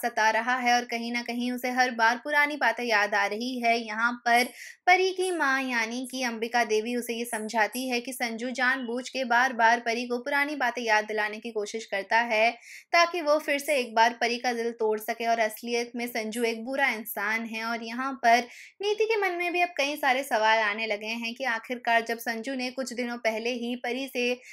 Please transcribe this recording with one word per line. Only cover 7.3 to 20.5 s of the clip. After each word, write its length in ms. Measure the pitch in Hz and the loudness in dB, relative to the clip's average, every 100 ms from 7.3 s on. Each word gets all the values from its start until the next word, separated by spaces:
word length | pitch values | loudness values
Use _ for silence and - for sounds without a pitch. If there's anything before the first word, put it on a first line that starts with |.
| 220 214 226 208 247 262 | -6 -2 0 0 0 -2
है 120 | 240 | -4
कि 120 | 247 | -4
संजू 380 | 254 240 226 247 | -6 -6 -4 -6
जानबूझ 580 | 254 254 269 233 247 254 | 0 0 0 -2 -6 -6
के 160 | 254 | -4
बार-बार 560 | 254 240 262 233 226 240 | 2 4 4 4 4 4
परी 260 | 240 233 247 | 2 -2 -2
को 120 | 240 | -4
पुरानी 380 | 262 285 285 294 | -2 0 0 0
बातें 260 | 247 240 | -2 0
याद 220 | 226 214 | 2 2
दिलाने 340 | 214 214 214 214 | 2 -2 -2 -4
की 120 | 233 | -8
कोशिश 360 | 226 208 226 226 | -6 -4 -6 -4
करता 340 | 196 196 226 | -4 2 2
है 300 | 240 220 233 240 - - - | 4 4 2 2 -10 -20 0
ताकि 280 | 339 339 349 | 4 4 2
वो 180 | 294 302 | 2 2
फिर 200 | 302 277 | 2 -2
से 180 | 285 285 | 0 0
एक 180 | 233 | 2
बार 220 | 220 233 233 | 4 4 4
परी 180 | 233 240 | -2 0
का 140 | 254 | -2
दिल 180 | 240 233 | -2 -2
तोड़ 280 | 233 220 214 | -2 0 -2
सके 260 | 214 226 226 | -4 -4 0
और 120 | 233 | 2
असलियत 540 | 220 220 233 233 240 240 | 0 -2 -4 -2 -2 -6
में 100 | 240 | -6
संजू 380 | 240 220 226 | -4 -4 -2
एक 200 | 226 226 | -2 -2
बुरा 240 | 226 277 269 | -4 0 0
इंसान 580 | 220 233 - 202 226 226 | -2 -6 -4 -2 -2 -4
है। 180 | 220 | -6
और 200 | 226 233 | -6 -6
यहाँ 280 | 226 233 269 | -6 -6 -6
पर 260 | 254 233 240 240 - - - | 2 6 6 4 -10 -18 -6
नीति 220 | 403 415 | -2 0
के 120 | 440 427 | 2 2
मन 200 | 392 349 | 0 -2
में 160 | 349 | -2
भी 80 | 349 | 0
अब 140 | 349 349 | 0 0
कई 200 | 277 294 | -2 0
सारे 260 | 285 254 | 0 0
सवाल 360 | 277 226 220 | 0 2 4